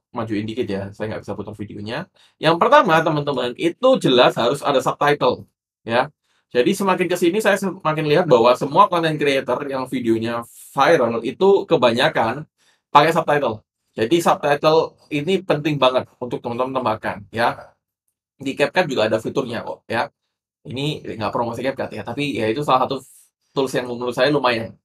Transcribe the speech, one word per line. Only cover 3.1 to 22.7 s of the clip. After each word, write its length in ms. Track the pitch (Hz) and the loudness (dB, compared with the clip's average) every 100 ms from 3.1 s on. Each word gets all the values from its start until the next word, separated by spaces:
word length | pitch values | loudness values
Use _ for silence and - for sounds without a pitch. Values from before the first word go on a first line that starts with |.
| 151 143 131 123 120 | 0 -2 -4 -4 -4
itu 320 | 170 - 262 254 | -4 0 2 4
jelas 340 | 156 123 147 - | 4 4 4 2
harus 240 | 120 143 | -2 -2
ada 220 | 143 131 | 0 0
subtitle, 640 | 135 - 147 143 131 101 - _ _ _ 110 | 0 0 0 2 0 -2 -6 _ _ _ -4
ya. 240 | 117 143 - _ _ _ | -2 -2 -6 _ _ _
Jadi 240 | 123 123 196 | 0 2 0
semakin 320 | 196 180 170 | 0 0 0
ke 80 | 175 | 0
sini 240 | 175 202 | 2 2
saya 160 | 220 196 | 2 0
semakin 480 | 196 156 156 151 | -2 -4 -4 -2
lihat 240 | 151 156 175 | 2 2 4
bahwa 240 | 123 117 | 4 6
semua 320 | 123 139 160 202 | 4 2 4 4
content 240 | 175 165 151 | 4 0 0
creator 480 | 143 135 131 135 | 0 0 -2 -4
yang 240 | 143 135 131 | -4 -6 -6
videonya 560 | 131 117 113 113 117 117 - - 143 | -4 0 0 -2 -6 -8 -16 -8 0
viral 480 | 139 165 120 113 | 4 4 2 -2
itu 400 | 117 - 190 196 | -6 0 4 4
kebanyakan 800 | - 151 120 117 139 139 113 135 156 _ _ _ _ | 4 2 4 4 0 0 -2 -4 -10 _ _ _ _
pakai 160 | 143 156 | 4 4
subtitle. 560 | 165 156 147 127 107 _ _ _ - | 2 0 0 0 -4 _ _ _ -4
Jadi 240 | 113 170 | 0 2
subtitle 800 | 175 151 147 147 - 160 - - _ | 2 0 0 0 4 2 2 -4 _
ini 320 | 147 147 190 | -6 -2 -2
penting 400 | 190 151 151 147 | 0 -2 -2 2
banget 240 | 131 127 104 _ | 2 2 -2 _
untuk 240 | 123 - | -8 -8
teman-teman 320 | 120 120 127 131 | -6 -4 -4 -2
tambahkan, 480 | 123 107 107 90 104 | -2 -4 -6 -10 -8
ya. 400 | 113 120 - - _ _ _ _ _ _ _ | -4 -2 -4 -12 _ _ _ _ _ _ _
Di 160 | 135 | -8
CapCut 320 | 120 139 180 | 0 0 0
juga 240 | 165 117 107 | 2 2 2
ada 80 | 110 | 0
fiturnya 480 | 127 110 117 110 | -2 -4 -4 -6
kok, 240 | 90 - - | -8 -12 -6
ya. 240 | 113 - - _ _ _ _ - | -4 -4 -10 _ _ _ _ -12
Ini 480 | 120 143 156 107 98 | -6 -4 -6 -8 -8
nggak 160 | 101 | -4
promosi 320 | 120 117 117 | -4 -4 -4
CapCut 240 | 131 135 - | -6 -4 -8
ya, 160 | 107 | -8
tapi 320 | 104 117 147 113 | -8 -6 -4 -2
ya 160 | 107 | -2
itu 80 | 120 | -2
salah 240 | 147 | 0